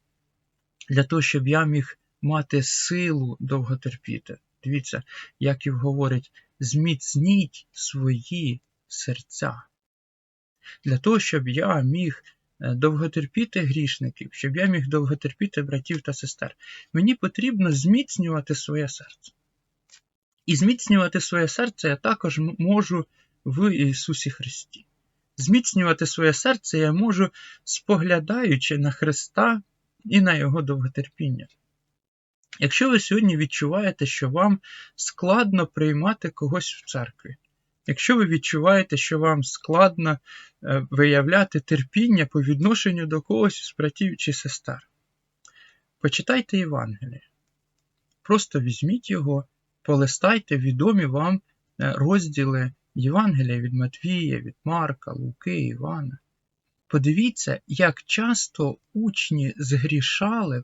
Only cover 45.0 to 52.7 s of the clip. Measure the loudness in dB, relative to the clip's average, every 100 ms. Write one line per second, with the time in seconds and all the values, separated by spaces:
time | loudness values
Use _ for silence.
45 | _ _ _ _ _ _ -20 _ _ _
46 | -2 -2 -2 -2 0 -2 -2 -4 -6 -10
47 | -12 -16 _ _ _ _ _ _ _ _
48 | _ _ 0 0 2 -2 -2 -2 -2 -2
49 | -2 -2 -2 -2 -4 _ _ _ 0 2
50 | 2 2 2 2 0 -2 0 2 2 2
51 | 2 0 0 -2 -4 _ _ -6 -4 0
52 | 2 2 0 -2 0 0 -2